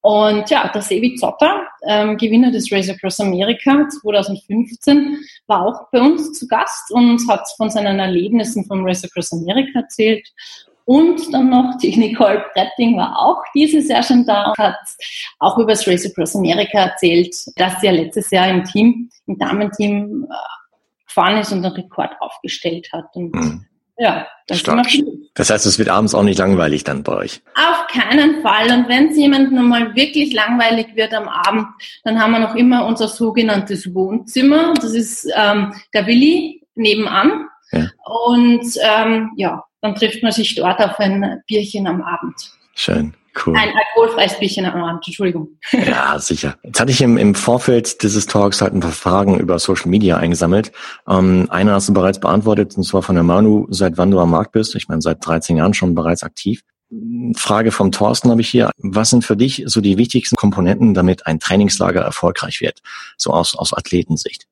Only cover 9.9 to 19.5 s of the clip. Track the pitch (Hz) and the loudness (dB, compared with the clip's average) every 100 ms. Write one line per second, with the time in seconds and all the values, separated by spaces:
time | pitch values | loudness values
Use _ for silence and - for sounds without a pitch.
9.9 | - 220 220 - _ - - - _ - | -2 0 0 -6 _ -20 -20 -20 _ 2
10.9 | 269 330 - - 262 254 247 254 - 180 | 4 4 2 -2 0 2 4 2 0 0
11.9 | 214 214 220 214 208 - 196 - - 233 | 2 0 2 2 2 -2 -4 -4 0 0
12.9 | 208 - - 233 - - 277 302 311 - | 2 0 0 0 0 -2 2 2 2 2
13.9 | 233 247 247 240 202 208 214 - - - | 0 4 2 4 0 0 0 0 -2 -14
14.9 | - - - - _ 151 - 220 208 - | -18 -16 -14 -16 _ 0 2 2 2 2
15.9 | 180 190 - 160 208 175 175 202 208 185 | 0 -2 -6 -6 -2 0 0 0 0 0
16.9 | - 175 170 175 - - - 185 185 202 | 2 2 2 0 -4 -16 -2 -2 0 0
17.9 | 175 160 - 196 190 185 185 180 208 226 | 2 0 -6 -2 0 2 0 -2 2 2
18.9 | 233 - _ - 196 185 | 2 -6 _ -12 -6 -4